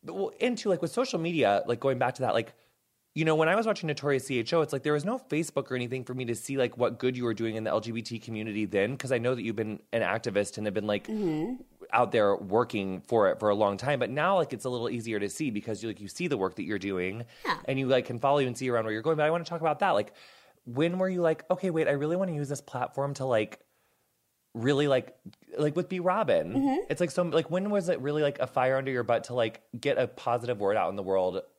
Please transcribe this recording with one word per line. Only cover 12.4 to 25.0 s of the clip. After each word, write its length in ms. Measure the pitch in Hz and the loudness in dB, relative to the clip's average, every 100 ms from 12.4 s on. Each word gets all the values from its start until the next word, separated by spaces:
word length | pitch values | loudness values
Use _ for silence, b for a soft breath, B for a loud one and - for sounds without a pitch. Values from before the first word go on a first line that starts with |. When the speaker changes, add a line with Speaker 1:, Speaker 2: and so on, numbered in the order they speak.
| 101 104 120 110 95 92 | 2 2 2 -2 -4 -6
Speaker 1:
for 260 | - 117 98 | 0 4 4
it 100 | - | 4
for 120 | 107 | 2
a 40 | |
long 220 | 101 104 98 | 4 2 0
time. 240 | 120 143 | -2 0
But 100 | 117 | 0
now, 240 | 135 160 | 0 2
like, 180 | 196 160 | 2 0
it's 120 | 120 | -2
a 40 | 131 | -4
little 220 | 123 117 | -4 -4
easier 300 | 120 113 107 | -4 -4 -2
to 80 | 101 | -2
see 200 | - 156 | -4 -4
because 280 | 104 104 104 | -4 -4 -6
you, 80 | 113 | -6
like, 100 | 92 | -8
you 80 | 101 | -12
see 180 | - 180 | -6 -2
the 100 | 131 | 0
work 200 | 95 92 | 0 -2
that 80 | |
you're 120 | 85 104 | -6 -4
doing 440 | 98 95 90 104 120 B | -2 -2 -4 -4 -12 B
Speaker 2:
Yeah. 140 | B 165 - | B -4 -2
Speaker 1:
and 120 | 135 | -2
you, 80 | 131 | 2
like, 200 | 127 123 | 2 2
can 120 | 120 | -2
follow 200 | 139 143 | 2 4
you 100 | 131 | 2
and 100 | 120 | -2
see 100 | 131 | -2
around 140 | 120 | 0
where 100 | 110 | 0
you're 80 | 107 | -2
going. 160 | 110 156 | 0 2
But 100 | 151 | 2
I 40 | |
wanna 140 | 165 | 0
talk 160 | 165 170 | -4 -4
about 180 | 160 151 | -2 0
that. 120 | 196 | 2
Like, 200 | 147 107 - B B B B | 2 0 -8 B B B B
when 340 | - 120 165 180 | -10 0 0 2
were 100 | 185 | -2
you 120 | 180 | 2
like, 280 | 170 160 - | 2 2 0
"Okay, 180 | 185 190 | -2 0
wait, 160 | 160 156 | 0 2
I 60 | |
really 240 | 143 151 175 | 2 0 0
wanna 160 | 190 | 0
use 160 | 151 143 | -2 -4
this 120 | 139 | -6
platform 520 | - 131 123 - 139 | -6 -6 -4 -2 -4
to, 120 | 139 135 | -2 2
like, 340 | 113 107 - _ _ _ _ _ _ _ _ _ | 2 2 -4 _ _ _ _ _ _ _ _ _
really, 340 | 117 117 139 147 | -4 0 2 4
like, 280 | 131 | 2